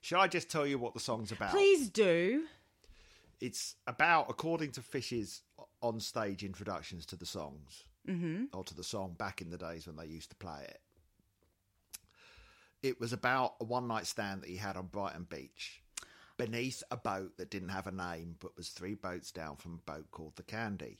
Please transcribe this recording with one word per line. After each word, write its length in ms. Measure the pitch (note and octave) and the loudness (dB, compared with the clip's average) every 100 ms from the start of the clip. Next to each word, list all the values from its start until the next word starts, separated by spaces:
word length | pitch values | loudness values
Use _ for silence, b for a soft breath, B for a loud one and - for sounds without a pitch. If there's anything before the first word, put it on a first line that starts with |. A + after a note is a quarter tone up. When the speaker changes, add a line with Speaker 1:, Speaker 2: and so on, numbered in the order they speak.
Speaker 1:
Shall 180 | - F3+ | 2 6
I 60 | F#3+ | 6
just 220 | F3+ - | 6 0
tell 160 | D#3+ C#3+ | 2 2
you 120 | C#3 | 2
what 160 | A#2+ | 0
the 60 | A#2 | -4
song's 300 | - A2+ G#2+ | -2 -2 -2
about? 200 | G#2 G2+ | -2 2
Speaker 2:
Please 400 | G4+ G4 F#4+ B3 | 8 10 10 8
do. 560 | G#3 G3+ E3+ F3+ C4 D#4+ b b b b b b b b _ | 6 8 8 6 2 0 b b b b b b b b _
Speaker 1:
It's 360 | A#2+ - - - - | -6 -4 -6 -8 -8
about, 440 | A#2+ D#3+ E3 C3+ | 4 8 8 6
according 400 | B2 D#3+ E3 D3+ | 0 0 2 0
to 80 | B2 | -4
Fish's 600 | A#2+ C#3 A2+ A#2+ G2 - _ - - _ | -4 -4 0 -2 -2 -8 _ -20 -20 _
on-stage 600 | A#2+ A2+ G2+ B2 G#2+ F#2+ | -2 0 -2 -2 -2 -2
introductions 640 | G2 F#2+ G#2 F2+ D#2+ F2+ D#2 | -6 -6 -4 -4 -4 -10 -10
to 100 | F2 | -10
the 100 | F2 | -8
songs, 580 | G2 D2+ D2 C#2 - - _ - | -6 -6 -10 -16 -20 -20 _ -4
Speaker 2:
Mm-hmm. 360 | F3+ E3+ E3 C4+ | -2 0 -2 -4
Speaker 1:
or 100 | F#2+ | -6
to 100 | F#2+ | -8
the 80 | D2 | -8
song 320 | F2+ G#2+ F#2+ E2+ | -6 -4 -4 -4
back 240 | G2+ - | -6 -6
in 80 | E2+ | -8
the 80 | F2 | -8
days 280 | E2+ E2+ E2+ | -8 -8 -10
when 100 | D#2 | -12
they 100 | D#2+ | -10
used 240 | E2 - | -12 -14
to 60 | - | -12
play 260 | F#2+ D2 C2 | -10 -10 -12
it, 140 | - _ _ _ _ _ _ _ _ _ _ _ - _ b b b b b b b | -16 _ _ _ _ _ _ _ _ _ _ _ -18 _ b b b b b b b
it 160 | C3+ A#2+ | -2 0
was 140 | A2+ | -2
about 440 | A#2 B2+ C3 B2 - | 0 2 4 2 0
a 40 | |
one-night 420 | A2+ A#2+ B2 A2+ G#2+ | -2 0 0 -2 -2
stand 340 | - G2+ G2 | -2 -2 -2
that 60 | E2+ | -6
he 80 | F#2 | -6
had 220 | G2+ F#2 | -4 -4
on 80 | F#2 | -6
Brighton 400 | G2 G2 D2 F2 | -4 -4 -6 -10
Beach 540 | D#2 C2+ - - - _ - B B B B | -10 -12 -12 -14 -14 _ -14 B B B B
beneath 440 | A#2+ A#2 B2+ C3 - | -2 0 -2 -4 -6
a 60 | A#2+ | -4
boat 400 | A2+ G2 F#2+ - | 0 0 -2 -8
that 140 | F2+ | -6
didn't 180 | G2+ F#2 | -4 -2
have 180 | F#2+ G2 | -2 -2
a 40 | |
name 440 | F#2 F2+ E2 E2+ E2 | -4 -4 -4 -6 -10
but 160 | F#2 - | -12 -10
was 140 | F2 | -10
three 240 | - F2+ | -8 -6
boats 360 | G#2 F#2+ F2+ - | -4 -4 -6 -8
down 260 | - D#2+ C#2+ | -8 -8 -10
from 180 | E2+ E2+ - | -10 -12 -8
a 60 | |
boat 140 | D#2 D2+ | -10 -10
called 220 | - D#2 - | -14 -14 -14
the 60 | |
Candy. 540 | - A2 A2+ G2 C2+ - | -8 -4 -4 -4 -8 -10